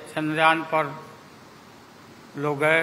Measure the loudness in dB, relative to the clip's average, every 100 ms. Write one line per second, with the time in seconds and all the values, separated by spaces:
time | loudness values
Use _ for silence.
0 | -8 -6 -4 2 2 2 0 -2 -2 -8
1 | -16 -20 -20 -20 -20 -20 -20 -20 -20 -20
2 | -20 -20 -18 -6 -4 0 2 2